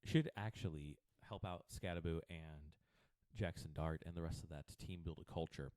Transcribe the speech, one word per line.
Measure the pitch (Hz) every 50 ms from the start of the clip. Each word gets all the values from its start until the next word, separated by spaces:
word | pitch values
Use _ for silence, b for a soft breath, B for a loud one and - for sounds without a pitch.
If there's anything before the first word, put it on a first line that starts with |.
| -
should | - - 160 151 - -
actually | 98 101 110 - - - 95 80 76 73 73 73 - _ _ _ _ - -
help | 110 98 -
out | 95 90 90 - _
Scadaboo | - - - 92 87 85 82 85 82 82 - -
and | 87 82 80 78 78 76 76 76 78 _ b b b b b b b b _ _ -
Jackson | - 104 85 85 - - 82
Dart | 76 76 78 80 80 78 -
and | 85 85
the | 85
rest | 82 80 80 -
of | 80 82
that | 80 73 71 - - -
team | - - 92 87 82
build | 82 80 -
a | - -
culture. | - 87 82 78 - - 69 69 -